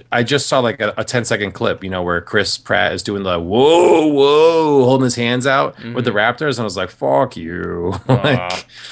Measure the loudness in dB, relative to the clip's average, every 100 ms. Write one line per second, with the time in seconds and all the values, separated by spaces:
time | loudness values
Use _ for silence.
0 | -4 -2 0 -2 0 0 0 -2 -4 -4
1 | -4 -4 -2 -4 -4 -4 -4 -4 -6 -4
2 | -2 -4 -2 -2 -2 -6 -2 0 0 -2
3 | -4 -4 -2 -4 0 2 4 6 6 4
4 | 2 4 4 6 4 4 2 4 4 2
5 | 0 0 -2 0 0 0 -2 -6 -8 -4
6 | -2 0 0 0 -4 -4 -4 -6 -8 -6
7 | -2 0 -2 -6 -10 -8 -8 -6 -6 -6
8 | -2 0 0 -2 -4 -8 -10 -20 -18